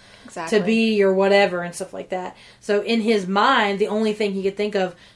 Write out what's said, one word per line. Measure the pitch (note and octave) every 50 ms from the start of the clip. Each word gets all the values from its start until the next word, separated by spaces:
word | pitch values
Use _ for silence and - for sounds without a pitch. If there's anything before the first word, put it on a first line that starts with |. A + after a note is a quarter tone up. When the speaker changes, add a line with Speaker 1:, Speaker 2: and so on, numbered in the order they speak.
| - - - - -
Speaker 1:
Exactly. | - - F#3 E3 E3 A3+ G#3
Speaker 2:
to | F3
be | G3+ A3+ A3+ A3+ A3 A3 G3+ G3
or | F#3+ F#3+
whatever," | F#3+ G3 G3 G3+ G3+ G3+ F#3+ F3+ F3 F3
and | F3 E3+
stuff | - F#3+ - -
like | F#3+ F3+ -
that. | F#3+ F#3 F3+ F#3+ - - - - - _
So | - - G#3 G#3
in | G3+ G3 A#3 A3+
his | G#3 A3+ A3+ G#3 F#3 F3+
mind, | G3 G3+ A3 C4 C4+ A#3+ G#3+ G3+ G3 F#3+
the | G#3 F#3
only | G3+ G#3+ A3 G#3+ G#3
thing | G#3+ A3 G3+ F#3+
he | G3 F#3
could | G3 F#3+ -
think | G#3 G#3+ G3+
of | G3 F#3 F3+ F3 - - - -